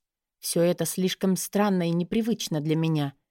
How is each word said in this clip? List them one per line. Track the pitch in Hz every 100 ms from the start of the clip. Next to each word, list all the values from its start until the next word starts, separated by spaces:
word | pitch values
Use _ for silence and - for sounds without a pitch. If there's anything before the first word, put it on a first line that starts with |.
| _ _ _ _
Все | - 170
это | 175 175 165
слишком | - 185 - 190 185
странно | - 202 208 185 170
и |
непривычно | 170 180 226 226 214 - 156
для | 151 156
меня. | 160 156 143 - _